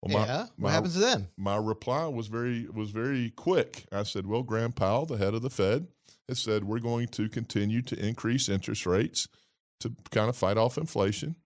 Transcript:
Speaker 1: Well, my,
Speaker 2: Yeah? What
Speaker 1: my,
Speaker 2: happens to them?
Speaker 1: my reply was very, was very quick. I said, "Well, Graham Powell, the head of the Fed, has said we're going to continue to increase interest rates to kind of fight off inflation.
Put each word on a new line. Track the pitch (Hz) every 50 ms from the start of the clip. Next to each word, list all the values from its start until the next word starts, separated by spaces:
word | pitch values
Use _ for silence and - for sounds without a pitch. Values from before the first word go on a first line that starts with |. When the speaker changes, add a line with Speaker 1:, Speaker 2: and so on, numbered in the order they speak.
Speaker 1:
Well, | - - 101 101
my, | 107
Speaker 2:
Yeah? | - 127 156 233
What | - - -
Speaker 1:
my, | - -
Speaker 2:
happens | 147 160 - 180 165
to | 180
them? | 202 247 254 131 101 92 _
Speaker 1:
my | - 98 101 101
reply | 104 110 107 110 107 - - 123 143 165
was | 160 139 117 110 104
very, | 107 117 120 123 123 117 117 -
was | - 107 107 104
very | 104 110 113 131 139 131 120 113
quick. | - - - 170 185 170 120 - - - - - -
I | 98 104
said, | 101 - 104 95
"Well, | 95 104 117 131
Graham | 117 110 110 113 117 120
Powell, | - 107 95 104 123 147
the | 165 143 107
head | 98 98 104
of | 113 117
the | 131
Fed, | - - 101 95 107 139 170 180 _ _ _ - - _ _
has | - 127 123
said | - 113 107 107 101
we're | 98 107 120
going | 113 117 117 117 120 120
to | - - 107 110
continue | - 123 120 - - 104 101 104 110 120 123
to | - - - 104
increase | 101 117 - - 113 117 131 - -
interest | 98 98 - - 110 104 -
rates | 90 90 95 120 160 - - - - _ _ _ _ _ _ _ _ _ _
to | - 117 117 - - -
kind | - 113 107 113
of | 123
fight | - - 92 101
off | 110 113 123 123
inflation. | - 160 160 - - 101 98 107 - - - 165 - _